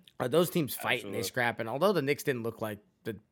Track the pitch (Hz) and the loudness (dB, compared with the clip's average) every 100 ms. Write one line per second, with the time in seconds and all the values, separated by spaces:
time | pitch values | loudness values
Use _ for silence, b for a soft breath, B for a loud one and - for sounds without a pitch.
0 | - - 127 151 170 175 127 - 110 123 | -20 -6 0 4 4 2 -2 -2 0 -2
1 | 104 107 110 - 120 113 113 131 190 180 | -2 -4 -2 0 0 0 -4 2 2 4
2 | 135 139 - 123 113 - 110 104 _ _ | 2 0 0 -2 -2 -4 -6 -6 _ _
3 | - 101 _ | -8 -8 _